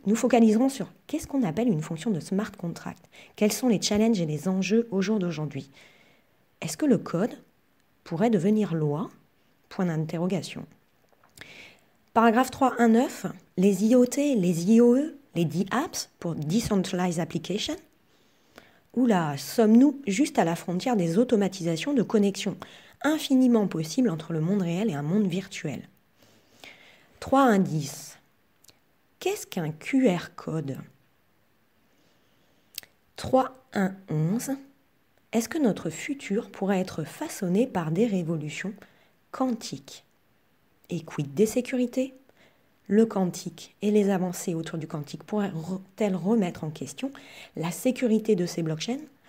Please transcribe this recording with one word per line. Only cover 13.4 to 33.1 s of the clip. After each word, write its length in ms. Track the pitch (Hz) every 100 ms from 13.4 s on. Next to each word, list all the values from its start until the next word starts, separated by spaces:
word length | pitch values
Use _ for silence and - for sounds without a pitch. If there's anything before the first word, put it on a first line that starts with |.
| - -
les 260 | 196 185
I 100 | 220
O 120 | 254 247
T, 280 | 277 294
les 380 | 240 180 165 175
I 80 | 226
O 160 | 240 247
E, 220 | 311 - _ 170
les 80 |
D 220 | 160 151 196
apps 400 | 233 339 - - _
pour 160 | 170
Decentralized 840 | 160 147 208 - 202 175 180 180 170
Application. 560 | 165 170 - 196 - 339 - _ _ _ _ _ _ - - _ _
Oula, 420 | 233 254 185 156 139
sommes-nous 640 | - - 214 233 285 - -
juste 320 | 196 302 -
à 40 |
la 120 | 170 170
frontière 400 | - 180 262 233
des 200 | 170 170
automatisations 800 | 254 220 190 190 170 160 285
de 80 | 285
connexions 540 | - 220 202 190 196 - - - - -
infiniment 640 | 285 311 - 262 262 226 190
possibles 420 | 160 160 - 240
entre 220 | 160 -
le 80 | 160
monde 220 | 160 208
réel 280 | 170 170 226
et 40 |
un 80 | 143
monde 260 | 147 202 190
virtuel ? 600 | 180 190 - 156 127 - _ _ _ _ _ _ _ - - - - _ _
Trois 220 | - 269
un 160 | 262 202
dix. 560 | 160 156 135 - - - _ _ _ _ - _ _ _ _ _
Qu'est-ce 280 | 359 415 -
qu'un 260 | - 151
Q 360 | 156 - 269 254
R 280 | 175 - -
code ? 400 | - 160 139 127 - _ _ _ _ _ _ _ _ _ _ _ _ _ _ _ _ _ _ - - _ _